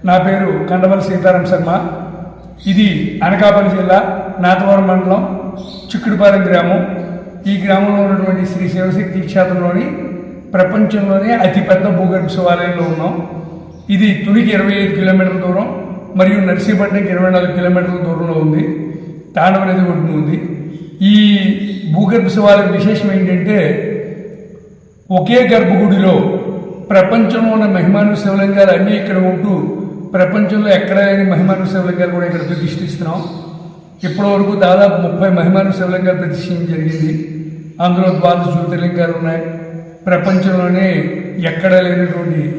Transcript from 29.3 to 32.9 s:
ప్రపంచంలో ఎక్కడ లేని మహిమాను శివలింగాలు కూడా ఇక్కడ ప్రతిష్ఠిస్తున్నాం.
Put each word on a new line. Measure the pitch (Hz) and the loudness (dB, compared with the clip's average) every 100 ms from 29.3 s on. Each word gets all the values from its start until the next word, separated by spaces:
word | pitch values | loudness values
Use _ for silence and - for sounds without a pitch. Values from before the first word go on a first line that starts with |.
| 180 202 175 - - - - - | 0 -2 -2 -2 -6 -10 -12 -6
ప్రపంచంలో | 185 180 208 190 214 208 185 | 0 2 2 0 0 2 2
ఎక్కడ | 185 196 196 | 2 2 2
లేని | 196 190 | 2 2
మహిమాను | 165 185 190 185 | 2 2 0 -2
శివలింగాలు | 190 180 175 175 175 | -2 -2 -2 -2 -2
కూడా | 175 | -2
ఇక్కడ | 170 147 | -4 -4
ప్రతిష్ఠిస్తున్నాం. | 165 - 185 160 | -4 -4 -6 -6